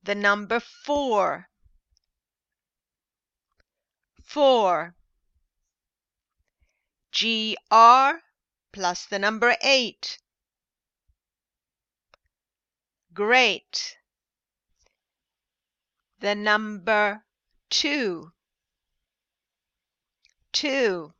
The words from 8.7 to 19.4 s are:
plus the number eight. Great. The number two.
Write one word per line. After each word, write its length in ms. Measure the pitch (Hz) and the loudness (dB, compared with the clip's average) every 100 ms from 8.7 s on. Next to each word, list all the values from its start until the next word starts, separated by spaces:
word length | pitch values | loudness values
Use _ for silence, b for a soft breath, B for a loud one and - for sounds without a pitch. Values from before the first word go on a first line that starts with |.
plus 320 | 202 180 180 - | -6 -6 -6 -8
the 120 | 196 | -4
number 380 | 202 220 240 - | -2 0 0 0
eight. 560 | 254 269 226 - - - _ _ _ _ _ _ _ _ _ _ _ _ _ _ _ _ _ _ _ _ _ _ _ _ _ _ _ _ _ | 2 0 0 -8 -14 -16 _ _ _ _ _ _ _ _ _ _ _ _ _ _ _ _ _ _ _ _ _ _ _ _ _ _ _ _ _
Great. 840 | 170 208 254 240 185 _ - - - _ _ _ _ _ _ _ _ _ _ _ _ _ _ _ _ _ _ _ _ _ _ | -6 2 4 2 -2 _ -12 -12 -16 _ _ _ _ _ _ _ _ _ _ _ _ _ _ _ _ _ _ _ _ _ _
The 160 | 202 208 | -6 -2
number 880 | 208 214 214 208 175 214 208 208 _ _ _ _ _ | 0 0 -2 -8 -2 0 0 -4 _ _ _ _ _
two. 640 | - 302 294 226 165 151 _ _ _ _ _ _ _ _ _ _ _ | -4 -2 -2 -4 -6 -14 _ _ _ _ _ _ _ _ _ _ _